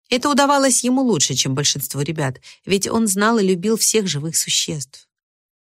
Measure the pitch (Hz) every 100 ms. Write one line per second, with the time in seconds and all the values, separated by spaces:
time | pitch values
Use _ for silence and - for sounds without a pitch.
0 | - 247 294 277 277 285 269 233 240 262
1 | 254 160 - 131 135 135 143 143 - 135
2 | 147 156 135 127 - - - 196 - 226
3 | 220 190 214 233 190 180 208 220 - 214
4 | 190 143 160 - - - - 151 - -
5 | _ _ _ _ _ _